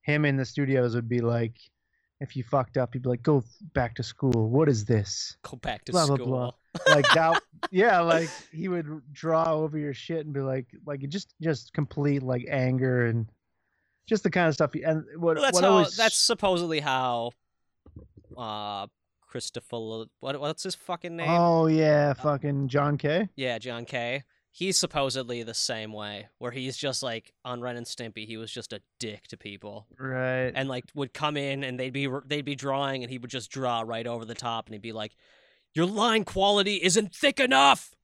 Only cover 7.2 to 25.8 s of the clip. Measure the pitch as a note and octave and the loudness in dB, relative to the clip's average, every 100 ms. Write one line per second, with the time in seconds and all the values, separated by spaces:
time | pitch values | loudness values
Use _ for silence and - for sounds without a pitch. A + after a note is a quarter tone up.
7.2 | D#4+ - _ - - F#3 A3+ F#3 E3+ E3 | 4 2 _ -12 -4 4 6 6 4 4
8.2 | E3 - - D#3+ F#3 F3 D3+ D#3 C3+ C#3 | 2 -6 -14 -8 -4 -4 -4 -10 -14 -8
9.2 | D#3+ D#3+ E3 D#3 D#3 D3+ D3 C3+ - E3 | 0 2 2 2 0 -4 -6 -8 -6 -6
10.2 | D3+ C#3 C3+ C3 B2+ - - C#3+ C#3 F3+ | -4 -4 -2 -4 -6 -16 -10 -8 -6 -8
11.2 | - _ D#3+ D3 - - D3 - C#3+ C#3 | -10 _ -2 -2 -4 -6 -6 -2 0 0
12.2 | C3 B2+ B2 C#3+ B2+ B2+ B2 B2 A#2 A#2 | 0 -4 -2 0 2 2 2 2 2 0
13.2 | A2+ _ _ _ _ _ _ _ - A3 | -2 _ _ _ _ _ _ _ -2 0
14.2 | F#3+ F3+ E3 D3 D3+ D#3 D#3 D#3+ - D#3 | 2 2 2 2 0 0 0 0 -2 -2
15.2 | E3+ D#3+ C#4 - C#4+ D4 - - A3+ - | 0 2 4 6 8 8 6 4 2 4
16.2 | - A#3 G3+ F3+ F3 D#3 D3 C3 B2+ A#2+ | 2 2 2 2 2 -2 0 0 0 0
17.2 | A#2 - _ _ _ _ - - - - | -4 -8 _ _ _ _ -20 -20 -20 -20
18.2 | _ - A2+ G#2+ G#2 G2+ G#2 _ _ _ | _ -12 -8 -6 -6 -6 -8 _ _ _
19.2 | _ B2+ - - - A#2 A2+ A2+ A2+ _ | _ -10 -10 -12 -10 -8 -6 -8 -10 _
20.2 | B2+ C#3+ D3 D#3+ F#3+ F#3 - F3 F3 E3+ | -8 -4 -4 -6 -8 -10 -8 -10 -8 -6
21.2 | E3 E3+ E3+ E3 D#3+ D#3 D#3 D3+ D3+ C3 | 0 4 4 4 4 4 4 4 4 0
22.2 | D3+ C#3 D3 C#3 C3+ C#3 C#3+ D3 D3 D#3+ | 0 -2 -2 -2 0 0 0 0 0 -2
23.2 | G3+ - C3 A2+ A#2+ A#2 A#2 B2+ A#2+ C3+ | -2 -4 -4 -4 -6 -10 -8 -6 -4 -6
24.2 | C#3 _ _ - F#3 F3+ F3 D3+ C3+ B2+ | -8 _ _ -6 -2 0 0 0 -2 -2
25.2 | A#2+ A#2+ A2+ A#2 - A2+ | -6 -8 -8 -6 -4 -4